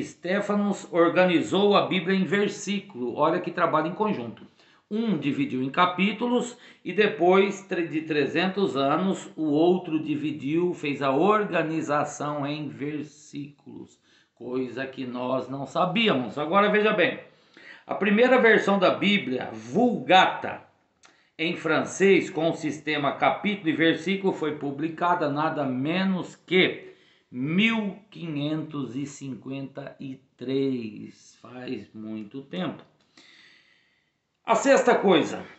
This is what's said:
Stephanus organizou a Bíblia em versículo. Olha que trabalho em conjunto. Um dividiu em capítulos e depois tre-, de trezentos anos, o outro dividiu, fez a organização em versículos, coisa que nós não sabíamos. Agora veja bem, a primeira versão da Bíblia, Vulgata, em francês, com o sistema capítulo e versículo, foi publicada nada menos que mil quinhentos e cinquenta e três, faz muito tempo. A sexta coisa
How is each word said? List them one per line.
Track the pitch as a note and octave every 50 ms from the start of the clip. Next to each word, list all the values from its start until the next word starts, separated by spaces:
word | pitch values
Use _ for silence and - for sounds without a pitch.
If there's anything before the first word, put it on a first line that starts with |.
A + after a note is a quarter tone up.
| B2+
Stephanus | - - _ - F3 F#3+ G3+ G3+ - G#3 G3+ G3+ G3+ F#3 - - -
organizou | - F3 E3+ E3+ - F3+ F#3 F3+ E3+ D3+ A#2+ G#2 E3 F#3 G3+ G3+ G3
a | F3+ -
Bíblia | - F3 F#3 E3 F3+ F#3+
em | F#3+ F3+
versículo. | C#3+ F3+ G3+ G#3 F#3 - - - F#3+ G3+ G3 - - - A#2+ B2 A#2+ -
Olha | - D3 D#3+ E3+ F3
que | F3 E3+
trabalho | E3 F3+ E3+ D#3 D3+ D#3 D#3 E3+
em | F3+
conjunto. | E3+ G#3+ G#3+ F3 A#2+ A#2+ A#2 G2 - - - _ _ _ _ _ _ _ - G#3
Um | A3 A#3 A3+ F#3
dividiu | D3 C3 C#3+ B2+ C3+ C#3 - C3 B2+ C3
em | C#3
capítulos | C3+ F3 F3+ F3 F3+ F3+ F#3 G#3 G#3+ G#3+ A#3+ A#3+ B3 A#3+ - - - - - - - _ -
e | F3+ F3+
depois | F#3+ G#3+ F#3+ - - E3 F3+ F#3 G3 G3+ G3+ - - -
tre-, | - F#3 E3+ E3
de | D3+ C#3+ D#3 -
trezentos | - D#3 D3 D3 B2+ B2 D#3+ F3+ F#3+ F#3 G3+ G3 D3 B2
anos, | C#3 C3+ C#3 D3+ E3+ F#3 G3 F3+ - - - -
o | - D#3
outro | D3+ C#3+ D3+ E3 F3+ F#3 F3+ - E3+ D#3 D3+ C#3
dividiu, | C#3 D3+ - C#3 D#3 - - B2 C3+ D#3 E3+ F3+ F3+ E3+
fez | - - D3 C#3 B2+
a | C#3+ C3+ C3+
organização | C#3+ E3+ G3+ G#3+ G#3+ G#3 F3 E3+ E3+ D#3+ D#3 D#3+ D#3+ C3+ - D3 D3+ D3 D3 - - C#3 D3 D3 D3 C#3
em | C#3+ D3 D#3 D3+
versículos, | C3 A2+ A2 C3+ D3 D3+ D3 D#3 D3+ - - - - - C#3+ C#3+ D3 - _ _ B2 A2+ - - - _ _ _ _ _ _ _ _ _
coisa | - A#2 B2 B2 C3 B2+ A#2+ A2 B2+ C3+ C3
que | - C3+ C3
nós | B2 A#2+ B2 B2+ B2+ C3 C3 - B2+
não | C3+ C#3 C3+
sabíamos. | - - E3+ F3+ F3 E3 A3+ A#3 G3+ D#3+ B2+ B2 G#2+ -
Agora | C#3+ D3+ D#3 F3 G3+ G3+ G3+ F#3+
veja | G#3+ G#3 A3 G3
bem, | - E3 C3+ B2 - - - _ _ _ _ _ - - - - - _
a | - -
primeira | - G3 G#3 G3+ G#3+ B3 B3+ B3+ A#3
versão | G3+ A3+ G#3 F3+ - G3 G3 G3
da | F3+ E3
Bíblia, | C3 - E3 G3 G#3 G3 C3 B2+ B2+ B2 - - A2
Vulgata, | A2 A2 A#2 B2+ G3 B3 B3 G3+ - B2 B2+ F3 F#3 E3+ - - - - G2+ F2+ - - _ _ _ _ _ _ _ _ _ _ _ _ _ _ -
em | D#3+ F3 E3
francês, | - - D#3+ D#3 B2+ B2 - - - F#3 G3 F#3+ D#3+ B2+ -
com | - D3+ D#3+ E3
o | -
sistema | - - D3+ - - - D#3 D3+ C#3+ C#3 C3+ -
capítulo | - D3 C3+ - - - G3+ G3+ G3 - D#3+
e | C#3+
versículo, | - D#3+ E3 - - - F#3+ G3 F#3+ G3 F#3 -
foi | - D#3 D3+ D3+
publicada | D3+ C#3 C#3+ C#3 C#3 D#3+ D#3 - - F3+ F3 F3 E3 D#3 C#3+
nada | C#3 D3 D#3 D#3+ - D3+ C#3+
menos | C3 B2+ B2+ C3+ D3+ E3+ F#3 F#3+ F#3+ F#3+ F3 C#3+ - -
que | - _ - E3+ F#3 E3 B2+ - - - - - _ _ _ _ _ _ _
mil | B2+ B2 C3 D3 D#3+ F#3+ A3 A3+ A3+ A3 G#3 G3 F3+ - - _
quinhentos | - D#3 E3+ E3 D3+ C#3+ D3 D3+ D#3 D#3 C#3+ - - C#3+ C3 A2+ A2+
e | C3+ C#3+
cinquenta | C#3+ - - C#3 C#3 D3 C#3+ - C3 C3+ C#3 C#3 C3 - C#3+ C#3+ - - -
e | C#3+ C3+ C3 - _ _ _
três, | - B2 B2+ C3+ C3+ C#3 C3+ C3 A#2+ A2+ G#2+ G#2 A2 A2 - - _ _ - - _
faz | - A2+ B2 B2+ B2 B2+ B2+ G#2+ G2 - -
muito | A2 A2 A2 A2 A2 G#2+ G2+ - C#3 C#3
tempo. | - - F3+ F3+ D3 - - - _ _ _ _ _ _ - - _ _ - - - _ _ _ _ _ _ _ _ _ _ _ _ _ _ _ _ _ _ _
A | - A3
sexta | - - C4+ C4+ - - - -
coisa | - - G3 F3+ D3+ B2+ - - - - - -